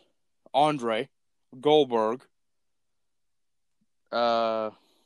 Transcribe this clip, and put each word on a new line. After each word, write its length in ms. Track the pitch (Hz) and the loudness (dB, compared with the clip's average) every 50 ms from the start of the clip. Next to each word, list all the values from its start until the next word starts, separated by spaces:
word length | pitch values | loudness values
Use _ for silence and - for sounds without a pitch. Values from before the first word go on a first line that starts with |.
| _ _ _ _ _ _ _ _ _ _ - | _ _ _ _ _ _ _ _ _ _ 0
Andre, 560 | 131 147 151 151 139 117 117 113 110 135 - _ _ _ _ _ _ _ _ - 135 | 2 2 2 0 -2 -4 -4 -2 -4 -4 -6 _ _ _ _ _ _ _ _ -18 -4
Goldberg, 640 | 123 147 151 156 143 127 120 113 107 110 120 135 - _ _ _ _ _ _ _ _ _ _ _ _ _ _ _ _ _ _ _ _ _ _ _ _ _ _ _ _ _ _ _ _ _ _ _ _ _ | 2 4 4 4 4 2 0 0 0 0 -2 -4 -10 _ _ _ _ _ _ _ _ _ _ _ _ _ _ _ _ _ _ _ _ _ _ _ _ _ _ _ _ _ _ _ _ _ _ _ _ _
uh, 580 | - 113 120 117 117 117 113 113 113 110 110 107 107 - _ _ _ _ _ | -6 -2 -2 0 0 0 -2 -2 -2 -4 -6 -8 -10 -14 _ _ _ _ _